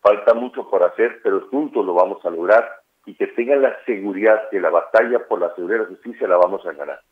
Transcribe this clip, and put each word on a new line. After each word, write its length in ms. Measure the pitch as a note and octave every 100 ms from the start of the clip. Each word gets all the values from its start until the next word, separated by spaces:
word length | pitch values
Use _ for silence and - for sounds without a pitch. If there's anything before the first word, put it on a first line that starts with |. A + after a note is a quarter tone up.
Falta 320 | G2+ G#2 A2+ A#2
mucho 340 | B2+ C3 -
por 140 | G2
hacer, 360 | F2+ - A#2 -
pero 240 | A2 F#2+ -
juntos 340 | C3+ D3+ A#2+ F#2+
lo 100 | F2
vamos 280 | F#2 G2 F2+
a 40 |
lograr. 340 | E2+ F2 A2 A#2 - _ _ -
Y 80 | -
que 100 | C#3
tengan 360 | - A#2+ C#3
la 120 | C3 - -
seguridad 540 | G#2+ G2+ F#2+ A2 A2 -
que 80 | G2+
la 100 | E2
batalla 560 | E2+ - A2 A#2 A#2+ -
por 120 | G#2
la 140 | E2+ F2
seguridad 240 | F2 A2+
y 20 |
la 60 | A2 F#2
justicia 320 | A#2 A#2 G#2
la 100 | F2+
vamos 260 | F2+ F#2+ -
a 40 |
ganar. 280 | D2 D2 C2+ _